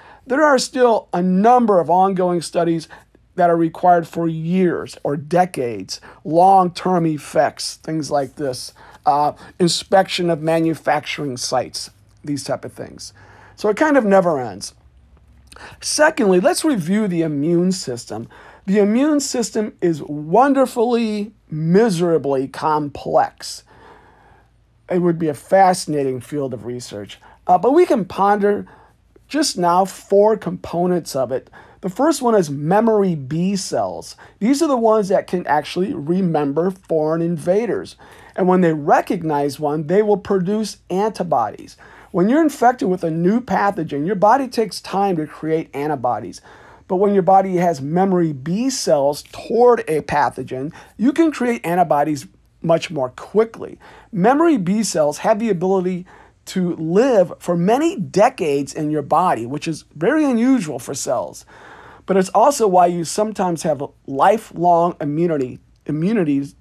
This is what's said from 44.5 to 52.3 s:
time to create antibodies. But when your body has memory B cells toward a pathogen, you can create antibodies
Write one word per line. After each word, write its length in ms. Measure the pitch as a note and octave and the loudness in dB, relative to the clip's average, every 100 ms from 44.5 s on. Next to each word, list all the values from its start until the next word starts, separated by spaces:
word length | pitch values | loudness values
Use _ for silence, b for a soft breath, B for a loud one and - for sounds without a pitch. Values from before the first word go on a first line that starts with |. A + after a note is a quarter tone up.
| - G#3+ - | -4 -4 -6
time 360 | - F#3+ G3+ F3 | -6 -2 0 -2
to 100 | D3+ | -6
create 480 | - D#3 D#3 D#3 | -8 -4 -4 -4
antibodies. 640 | C#3 C#3+ C3+ B2 A2 F2+ - B B B B - | -6 -4 -4 -2 -4 -6 -14 B B B B -6
But 80 | F#3 | 0
when 160 | G3+ | 2
your 100 | G3+ | 2
body 340 | F3+ F#3+ F#3+ F3+ | 4 4 4 2
has 260 | F3 D3 | 0 0
memory 500 | C3+ E3+ G3 F3+ E3 | -2 0 2 2 0
B 380 | C#3 C3+ F#3+ C4 | -2 -4 -4 -2
cells 520 | C4 - D3+ C#3 D3 | -4 0 2 2 -2
toward 580 | - - - A3+ B3 A#3 | -8 -16 -4 4 6 4
a 200 | - D#3 | 2 -4
pathogen, 720 | - D3 B2+ - B2+ C3 C#3+ B B - | -2 0 -2 -4 -8 -8 -10 B B -2
you 160 | G#3+ | 0
can 180 | D4+ E4 | 2 2
create 360 | C#4+ B3 A#3 D#3+ | 0 -2 -2 -2
antibodies 600 | F3 E3+ D3 D3+ D3 - | 0 2 2 0 -2 -8